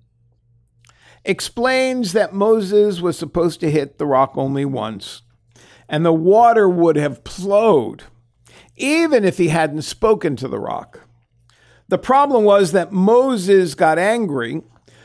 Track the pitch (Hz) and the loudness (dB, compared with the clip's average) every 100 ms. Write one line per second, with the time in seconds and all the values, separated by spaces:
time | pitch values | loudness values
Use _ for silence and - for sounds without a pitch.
0 | _ _ _ _ _ _ _ _ _ _ | _ _ _ _ _ _ _ _ _ _
1 | _ _ - 190 - - 254 262 262 254 | _ _ -6 -6 -6 -4 -2 0 -2 -2
2 | 214 208 165 196 208 220 185 208 208 175 | -2 0 -2 0 2 2 2 2 2 0
3 | 175 - 151 170 170 - 160 151 139 - | -4 -4 -6 -2 -2 -2 -2 -2 -4 -6
4 | 147 131 135 - 135 139 143 127 107 101 | -2 0 0 -2 -4 -4 -6 -6 -8 -10
5 | - - _ _ _ _ _ _ - 151 | -16 -20 _ _ _ _ _ _ -8 -2
6 | 170 160 175 214 233 226 190 175 170 147 | 2 2 4 4 6 4 2 4 2 2
7 | 147 131 - - 190 202 226 156 - - | -2 -6 -16 -12 0 2 4 2 0 -12
8 | - _ _ _ _ - _ - 269 320 | -20 _ _ _ _ -20 _ -8 -2 0
9 | 330 254 190 180 170 160 156 151 - - | 2 2 0 0 0 0 -2 -4 -10 -4
10 | 214 220 165 120 123 110 - - - - | 0 0 -2 -6 -8 -8 -8 -10 -12 -20
11 | _ _ _ _ _ _ _ _ - 180 | _ _ _ _ _ _ _ _ -6 -6
12 | - 269 285 247 208 202 180 185 165 190 | 0 2 2 2 4 4 2 0 -2 0
13 | 196 240 269 233 180 196 175 135 160 160 | 2 4 2 -2 2 2 2 0 0 2
14 | 196 233 202 139 117 156 - _ _ _ | 0 -2 -4 -6 -6 -8 -12 _ _ _